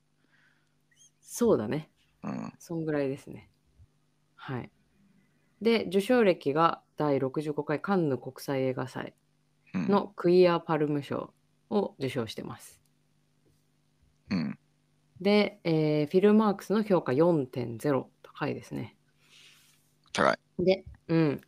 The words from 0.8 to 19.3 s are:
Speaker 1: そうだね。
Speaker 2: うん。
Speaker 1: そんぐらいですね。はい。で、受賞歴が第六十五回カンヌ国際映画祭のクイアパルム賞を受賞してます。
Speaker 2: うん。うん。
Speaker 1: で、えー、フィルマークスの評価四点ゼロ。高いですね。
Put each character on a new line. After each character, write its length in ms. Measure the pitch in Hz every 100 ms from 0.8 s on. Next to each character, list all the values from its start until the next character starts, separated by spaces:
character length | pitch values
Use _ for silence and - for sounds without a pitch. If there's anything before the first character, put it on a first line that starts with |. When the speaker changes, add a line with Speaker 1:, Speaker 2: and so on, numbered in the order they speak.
| _ _ _ _
Speaker 1:
そ 340 | - - 240 147
う 20 |
だ 100 | 110
ね。 220 | 143 156 _ _ _
Speaker 2:
う 60 | -
ん。 240 | - - -
Speaker 1:
そ 160 | - 165
ん 100 | 160
ぐ 60 |
ら 100 | 147
い 80 | 139
で 80 | 139
す 100 | -
ね。 220 | 123 - _ _ _ - _ _ _ _ _
は 240 | - 127
い。 120 | - _ _ _ _ _ _ _ _ -
で、 240 | 214 226 -
受 160 | 190
賞 220 | 196 254
歴 300 | 208 170 143
が 280 | 147 165 - _ -
第 220 | 151 135
六 220 | 131 143
十 100 | 151
五 120 | 147
回 180 | 147 147
カ 140 | - 196
ン 140 | 156
ヌ 80 | 127
国 180 | 135 -
際 240 | - 135
映 100 | 131
画 140 | 127 127
祭 260 | - - - _ _ _ _ _
の 400 | 190 180 196 - -
ク 160 | 180
イ 160 | 180 180
ア 120 | 170
パ 180 | 170 156
ル 100 | 151
ム 160 | 147
賞 300 | 135 123 - _ _ _ -
を 260 | 214 196 -
受 120 | 135
賞 180 | 127 110
し 80 | -
て 80 |
ま 160 | - 123
す。 220 | - - _ _ _ _ _ _ _ _ _ _ _ _ _ _ -
Speaker 2:
う 60 | 95
ん。 20 |
う 40 |
ん。 180 | 71 - _ _ _ _ _ -
Speaker 1:
で、 400 | 185 208 196 -
え 440 | 175 160 151 151 147
ー、 20 |
フ 60 | 185
ィ 40 |
ル 120 | 202
マ 180 | 214 214
ー 20 | 196
ク 100 | -
ス 80 |
の 100 | 202
評 180 | 214 175
価 100 | 143
四 360 | 127 170 165 131
点 300 | 131 123 117
ゼ 120 | 151
ロ。 180 | 131 - _
高 260 | - - 139
い 60 |
で 100 | 123
す 100 | -
ね。 220 | 139 120 _ _ _ _